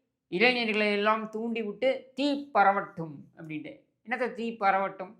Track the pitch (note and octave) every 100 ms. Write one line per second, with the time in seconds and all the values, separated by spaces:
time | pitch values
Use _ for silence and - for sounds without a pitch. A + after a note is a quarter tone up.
0 | _ _ _ F3 A#3+ B3 A3+ G#3+ G#3 G#3
1 | G#3 A3 G#3+ G#3+ A#3 A#3 G#3 G3+ B3+ B3+
2 | - - C#4+ C#4+ C#4+ G#3+ G3 G3+ E3+ -
3 | D#3+ C#3 C#3 - D#3+ D3+ C#3 - _ _
4 | G#3+ A#3+ B3 A3+ A#3 A3+ G3 F#3+ F#3+ -
5 | F#3 -